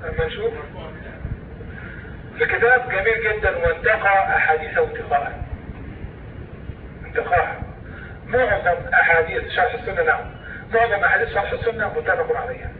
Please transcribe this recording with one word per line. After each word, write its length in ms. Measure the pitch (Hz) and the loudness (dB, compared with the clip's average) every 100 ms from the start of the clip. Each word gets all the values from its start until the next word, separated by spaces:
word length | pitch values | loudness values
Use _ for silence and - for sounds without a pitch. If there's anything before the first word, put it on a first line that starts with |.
| 494 | -6
اما 180 | 480 480 | -2 -2
نشوف. 260 | - 453 - - - - - - - - - - - - - - - - - - - | -2 -4 -4 -12 -12 -12 -12 -14 -10 -8 -8 -10 -14 -12 -12 -12 -14 -14 -14 -14 -2
الكتاب 480 | - - 480 508 - | 0 4 6 6 4
جميل 500 | 190 202 440 - 427 | 0 2 2 0 2
جدًا 180 | - - | 0 2
وانتقى 800 | 170 480 - 330 - - - - | 0 2 2 4 6 6 4 2
أحاديثه 480 | - - - 175 | 4 2 2 0
انتقاء. 580 | 156 - - 143 143 - - - - - - - - - - - - - - - - - - | 0 -2 0 0 0 -6 -8 -8 -10 -12 -12 -12 -12 -12 -14 -14 -14 -12 -12 -12 -14 -14 -6
انتقاء. 560 | 453 - 605 - - - - - - - - - | -4 2 2 2 -2 -10 -10 -14 -14 -14 -14 0
معظم 600 | 247 233 196 180 175 - | 2 4 4 2 2 2
أحاديث 540 | 180 - - - 453 - | 4 6 6 4 -2 -2
شرح 260 | - - | 2 2
السنة، 280 | - - 523 | 0 -4 0
نعم. 280 | 466 359 - - - - - | 2 2 -2 -12 -14 -12 0
معظم 300 | 226 226 202 | 2 4 4
أحاديث 240 | - - 226 | 4 4 2
شرح 240 | 202 202 | 0 -2
السنة 360 | - 453 - - 466 | 0 -2 0 -2 -2
متفق 400 | - 175 - - | 0 0 2 0
عليها. 340 | 170 165 - | -2 -8 -10